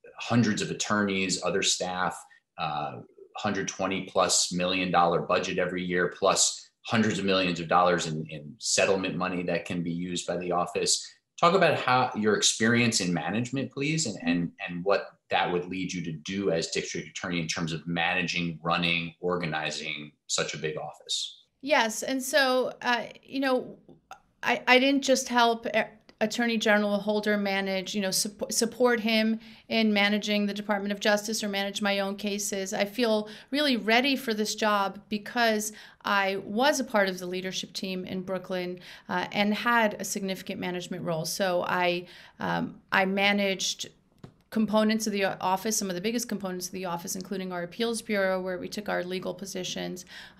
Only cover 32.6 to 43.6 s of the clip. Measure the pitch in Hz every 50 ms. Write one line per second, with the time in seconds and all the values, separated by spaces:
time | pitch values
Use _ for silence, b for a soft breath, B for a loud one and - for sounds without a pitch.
32.6 | 190 190 214 202 202 202 - 254 240 220 220 214 214 214 B B B B 262 285
33.6 | 302 285 254 214 190 214 226 240 247 285 269 262 - 233 220 208 214 208 214 -
34.6 | 226 214 208 202 196 190 190 202 - - 214 202 208 - - 247 233 226 214 214
35.6 | 214 220 214 B B B B B - - 202 196 196 190 196 190 196 - 202 226
36.6 | 262 302 302 269 254 - - 208 196 190 185 180 185 175 185 185 180 190 185 -
37.6 | - - - - 196 190 185 185 180 - 190 185 180 185 190 185 185 - 185 180
38.6 | 180 180 180 180 B B B B B - 190 180 - - - 202 202 208 208 -
39.6 | 220 240 233 233 220 208 - - 196 - - 202 190 190 190 180 - - 190 -
40.6 | 185 180 180 180 175 - 185 170 170 175 165 160 160 165 - - 196 185 175 175
41.6 | - - 185 180 180 175 175 175 175 B B B B B B - - 175 170 170
42.6 | 165 - - - _ - - 196 190 190 196 196 196 202 202 202 202 196 190 180